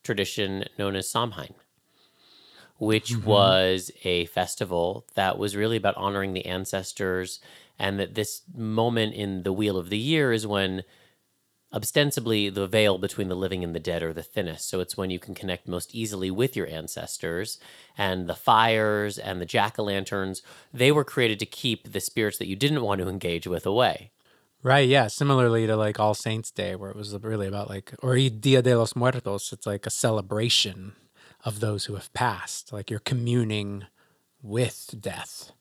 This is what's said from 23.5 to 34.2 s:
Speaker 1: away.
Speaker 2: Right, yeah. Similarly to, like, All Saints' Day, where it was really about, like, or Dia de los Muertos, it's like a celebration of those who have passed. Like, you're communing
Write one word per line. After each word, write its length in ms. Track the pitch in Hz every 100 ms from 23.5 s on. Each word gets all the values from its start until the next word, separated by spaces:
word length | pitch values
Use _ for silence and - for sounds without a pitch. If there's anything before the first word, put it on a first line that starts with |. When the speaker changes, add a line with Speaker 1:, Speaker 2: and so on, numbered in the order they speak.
| 85 92
Speaker 1:
away. 440 | 107 117 - - _ _ _ _ _
Speaker 2:
Right, 260 | 127 135 131
yeah. 180 | 139 120
Similarly 600 | - 143 135 120 113 110
to, 80 | 110
like, 220 | 107 104
All 120 | 107
Saints' 380 | 104 113 110 -
Day, 240 | - 95
where 160 | 92 98
it 60 | 101
was 200 | 104 101
really 300 | 110 110 98
about, 240 | 101 101
like, 240 | 98 - -
or 140 | 131 127
Dia 440 | 131 110 139 131
de 120 | 127 120
los 180 | 110 123
Muertos, 560 | 123 127 101 101 -
it's 140 | 123 -
like 200 | 101 -
a 40 |
celebration 1000 | - 123 110 95 104 120 - 104 95 95 - _ _ - _
of 160 | 117 104
those 260 | 107 101 -
who 80 |
have 180 | 101 -
passed. 600 | - 123 95 - - -
Like, 180 | 107 -
you're 80 | 110
communing 840 | - 127 120 120 110 107 101 101 98 _ _ _